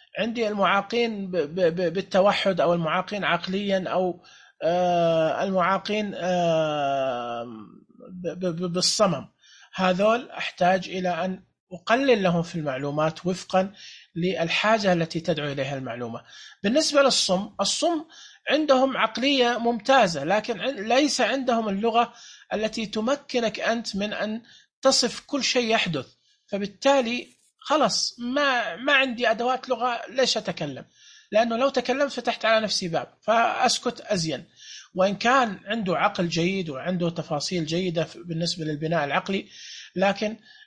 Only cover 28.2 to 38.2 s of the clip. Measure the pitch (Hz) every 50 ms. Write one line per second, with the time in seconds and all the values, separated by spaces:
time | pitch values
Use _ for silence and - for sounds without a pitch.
28.2 | 240 240 254 285 294 277 254 240 214 170 170 185 247 285 285 269 269 262 233 220
29.2 | 240 214 226 208 233 247 254 254 - 254 254 220 233 247 233 233 - 185 208 262
30.2 | 254 - - 220 208 196 - - 160 143 131 - - _ _ _ - - - -
31.2 | _ - 202 208 233 233 226 226 262 277 269 254 247 - 247 277 294 277 - 254
32.2 | 240 247 220 - - 220 226 220 220 202 - - 190 175 160 143 - - _ _
33.2 | - - 226 226 233 226 - - 269 233 - - - 247 - - - - 208 185
34.2 | 160 160 139 - - _ _ - - - - - - - - 175 185 202 202 -
35.2 | - 233 262 277 247 220 185 - - 196 214 233 202 185 170 143 165 160 - -
36.2 | 175 170 156 165 165 180 196 196 180 156 135 131 127 175 185 175 175 165 170 165
37.2 | 143 - 160 147 - - 190 175 160 147 165 175 190 185 165 165 156 - - -